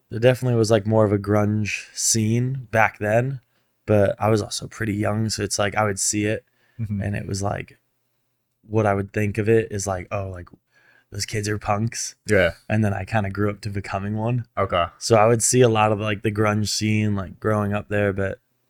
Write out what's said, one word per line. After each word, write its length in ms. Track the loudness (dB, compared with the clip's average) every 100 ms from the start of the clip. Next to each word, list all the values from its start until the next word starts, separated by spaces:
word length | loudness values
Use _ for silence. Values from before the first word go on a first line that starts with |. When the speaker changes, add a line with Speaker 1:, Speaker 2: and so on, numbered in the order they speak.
| _
Speaker 1:
it 100 | 2
definitely 380 | 2 4 2 2
was, 120 | 4
like, 160 | 2 4
more 200 | 4 4
of 60 |
a 60 | 2
grunge 680 | 2 2 2 0 -2 -6 -10
scene 720 | -6 -2 0 2 0 0 -4 -2
back 280 | 2 2 0
then, 420 | 0 2 0 -6 -14 _ _ _ 0
but 280 | 4 4 2
I 80 | 0
was 140 | 0
also 240 | 0 -8 -10
pretty 280 | -8 -4
young, 360 | -2 -2 0 -2
so 120 | -2
it's 160 | -4 -2
like, 160 | -2
I 100 | 0
would 140 | -2 0
see 280 | -2 -2 -2
it, 180 | -2 -8 _ _ -10
Speaker 2:
Mm-hmm. 220 | -6 -4
Speaker 1:
and 160 | -2 -4
it 100 | -4
was 160 | -4
like, 360 | -4 -6 -8 _ _ _ _ _ _ _ _ _
what 240 | -4 0
I 80 | 2
would 220 | 2 -2
think 240 | -2 -2 -2
of 100 | 2
it 240 | 2 2
is 140 | -4 -4
like, 220 | -6 -6
"Oh, 160 | -8 -6
like, 200 | -10 -16 -20 _ _ _ _ _
those 160 | -10 -6
kids 220 | -4 -4
are 100 | -4
punks." 580 | -2 -2 -2 -4 -10 -12 0
Speaker 2:
Yeah. 260 | 2 2 0 -2
Speaker 1:
And 160 | 0
then 80 | 0
I 120 | -2
kinda 260 | -2 -2 -2
grew 180 | -2 -4
up 100 | -4
to 80 | -8
becoming 460 | -8 -6 -6 -6 -4
one. 300 | -2 -2 -4 -4
Speaker 2:
Okay. 280 | -2 0 -2 -4
Speaker 1:
So 180 | 2 4
I 100 | 6
would 160 | 4
see 180 | 2 4
a 80 | 4
lot 240 | 4 2
of, 80 | 0
like, 220 | -2 -4
the 100 | -2
grunge 360 | 0 2 2 0
scene, 460 | -2 0 2 0
like, 260 | -2 -6 -6
growing 320 | -2 0 0
up 160 | -4 -4
there, 240 | -2 0
but 280 | 0 -4 -6 _ _